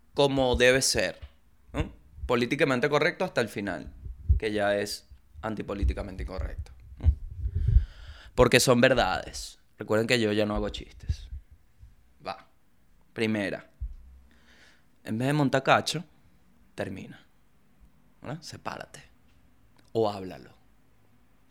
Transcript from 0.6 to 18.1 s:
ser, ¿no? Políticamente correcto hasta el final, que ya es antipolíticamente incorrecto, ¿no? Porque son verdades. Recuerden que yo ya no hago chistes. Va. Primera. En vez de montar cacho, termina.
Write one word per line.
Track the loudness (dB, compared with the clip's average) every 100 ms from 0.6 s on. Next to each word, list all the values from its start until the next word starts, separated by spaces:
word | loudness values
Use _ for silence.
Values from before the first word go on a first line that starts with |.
| 6 6
ser, | 2 0 -2 -4 -16 _ _ _ -8
¿no? | -6 -6 -10 -20 -8 -2
Políticamente | 0 0 2 2 2 2
correcto | 2 0 -2 -4
hasta | -2
el | -4
final, | -4 -6 -8 -10 -14 -14 -4 0 0
que | 0
ya | 0 2 0
es | -2 -8 -14 -20 _ -8
antipolíticamente | -6 -6 -6 -2 -2 -2 -6 -10
incorrecto, | -8 -8 -8 -10 -14 -18 -20 0
¿no? | 2 2 -2 -8 -4 -2 4 4 4 -2 -20 -20 -4
Porque | 4 6 6
son | 6 6
verdades. | 6 4 2 -2 -6 -12 -14 -16 _ -12
Recuerden | -2 0 2
que | 2
yo | 2
ya | 0 0
no | -2
hago | -4
chistes. | -8 -14 -8 -6 -6 -8 -14 -16 -20 _ _ -20 -20 _ _ -12
Va. | -12 -16 _ _ _ _ _ _
Primera. | -4 -2 -2 -4 -6 -12 -12 -12 -12 -20 -20 -20 _ _ -20 -20 _ _ _
En | -6 -2
vez | 0
de |
montar | 2 2 2
cacho, | 4 2 2 -6 -8 _ _ _ _ _ _
termina. | -10 -8 -8 -14 -18 _ _ _ _ _ _ -20 _ _